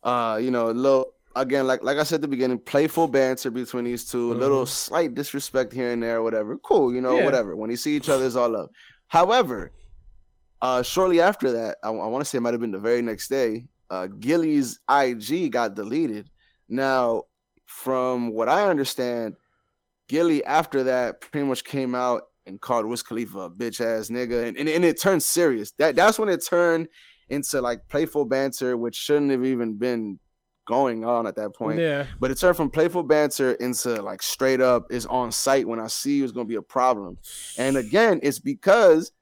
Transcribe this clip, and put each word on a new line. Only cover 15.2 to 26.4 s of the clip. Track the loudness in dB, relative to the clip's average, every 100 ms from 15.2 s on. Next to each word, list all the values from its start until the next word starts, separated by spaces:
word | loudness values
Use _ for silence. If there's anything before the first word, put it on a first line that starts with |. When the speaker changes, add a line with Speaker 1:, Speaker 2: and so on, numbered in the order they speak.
| -4 -2 -2
Speaker 1:
got | -2 -2
deleted. | -4 -6 -4 -4 -4 -12 _ _ _ _
Now, | -4 0 2 2 -2 -4 _ _ _ _
from | -12 -4 -2 0 -2 -4
what | -2 2
I | 2 2
understand, | 0 -2 -4 -4 -4 -6 -10 _ _ _ _ _ _ _
Gilly | 0 2 2
after | 2 0 2 0
that | 2 0 0 -6
pretty | -10 -4 -2
much | -4
came | -4 -6 -4
out | -2 0 -2 -4 _ -18
and | -16
called | -2 -2 0
Wiz | -6
Khalifa | -6 -8 -8 -8
a | -12
bitch | -8 -8 -4
ass | -4 -2 -4
nigga, | -6 -4 -2 -4
and, | -4
and, | -2
and | 2
it | 2 2
turned | 2 2
serious. | 0 2 2 2 -6 0
That, | 2 6
that's | 4 4
when | 0
it | 0